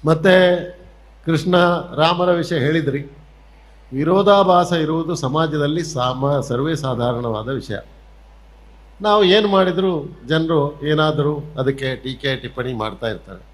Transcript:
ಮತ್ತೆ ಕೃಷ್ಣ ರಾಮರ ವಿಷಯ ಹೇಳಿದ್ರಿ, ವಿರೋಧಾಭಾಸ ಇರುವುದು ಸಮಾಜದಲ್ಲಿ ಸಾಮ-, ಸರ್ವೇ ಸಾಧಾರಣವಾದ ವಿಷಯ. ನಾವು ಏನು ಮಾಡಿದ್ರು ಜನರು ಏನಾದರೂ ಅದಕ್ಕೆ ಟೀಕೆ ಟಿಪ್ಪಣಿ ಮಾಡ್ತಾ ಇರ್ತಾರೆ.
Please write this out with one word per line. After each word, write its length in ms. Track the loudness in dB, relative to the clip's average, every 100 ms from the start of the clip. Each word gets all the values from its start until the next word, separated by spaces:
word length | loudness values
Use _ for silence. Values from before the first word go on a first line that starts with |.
| 0
ಮತ್ತೆ 300 | 2 4 6 4 2 -4 -16 -20 -20 -20 -12 -4
ಕೃಷ್ಣ 300 | -2 2 4 4 0 -4 2
ರಾಮರ 360 | 2 4 2
ವಿಷಯ 280 | 0 0 -2
ಹೇಳಿದ್ರಿ, 420 | 0 0 -2 -6 -8 -20 -20 -20 -20 -20 -20 -20 -10
ವಿರೋಧಾಭಾಸ 760 | -4 0 2 6 6 6 4 4
ಇರುವುದು 440 | 0 0 -2 -4 -4
ಸಮಾಜದಲ್ಲಿ 680 | -2 -2 -2 -2 -2 -2
ಸಾಮ-, 600 | -6 -4 -2 -2 -2 -2
ಸರ್ವೇ 320 | -2 -4 -2 -4
ಸಾಧಾರಣವಾದ 760 | -4 -2 -2 -2 -4 -6 -6
ವಿಷಯ. 280 | -8 -8 -12 -12 -20 -20 -20 -20 -20 -20 -20 -20 -20 -20 -6
ನಾವು 220 | 2 4
ಏನು 240 | 6 4 4
ಮಾಡಿದ್ರು 440 | 2 2 0 -2 -2 -6 -16 -2
ಜನರು 540 | -2 2 0 0 -4 -2
ಏನಾದರೂ 480 | 0 2 0 -2 -4 -8 -4
ಅದಕ್ಕೆ 360 | -4 -2 -6 -6
ಟೀಕೆ 400 | -10 -6 -6 -6
ಟಿಪ್ಪಣಿ 380 | -8 -8 -8
ಮಾಡ್ತಾ 340 | -6 -8 -6 -8
ಇರ್ತಾರೆ. 360 | -8 -12 -20 -20